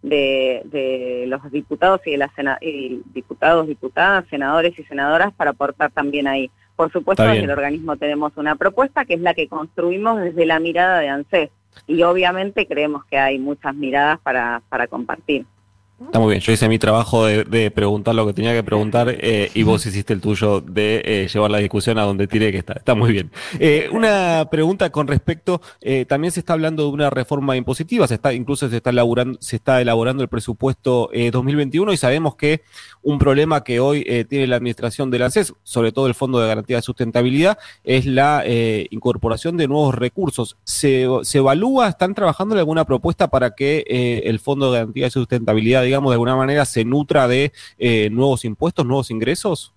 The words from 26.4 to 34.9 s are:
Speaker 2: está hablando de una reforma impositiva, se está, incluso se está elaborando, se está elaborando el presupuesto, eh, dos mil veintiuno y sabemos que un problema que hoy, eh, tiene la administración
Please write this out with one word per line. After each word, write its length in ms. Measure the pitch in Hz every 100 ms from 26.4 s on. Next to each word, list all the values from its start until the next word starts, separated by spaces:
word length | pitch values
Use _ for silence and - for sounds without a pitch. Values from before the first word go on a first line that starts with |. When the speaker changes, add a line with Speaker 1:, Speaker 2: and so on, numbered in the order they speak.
Speaker 2:
está 100 | 165
hablando 320 | 165 156 156
de 60 | 147
una 200 | 143 147
reforma 460 | 131 123 147 139 127
impositiva, 520 | 120 131 160 240 147
se 80 | 117
está, 180 | 147
incluso 340 | 123 123 139 135
se 80 | 117
está 140 | 127
elaborando, 480 | 123 120 117 123 123
se 160 | - 113
está 240 | - 131
elaborando 420 | 123 113 117 131
el 60 | 123
presupuesto, 840 | 117 107 110 135 131 - 123 117
eh, 180 | - 120
dos 140 | 120 127
mil 100 | 147
veintiuno 380 | 139 143 208
y 40 | 180
sabemos 380 | 127 143 160 -
que 240 | 147 156 _ - - -
un 160 | 143 147
problema 460 | 143 139 156 151
que 160 | - 120
hoy, 240 | 131 147 -
eh, 200 | 120 110
tiene 220 | 139 131
la 100 | 123
administración 520 | 120 113 117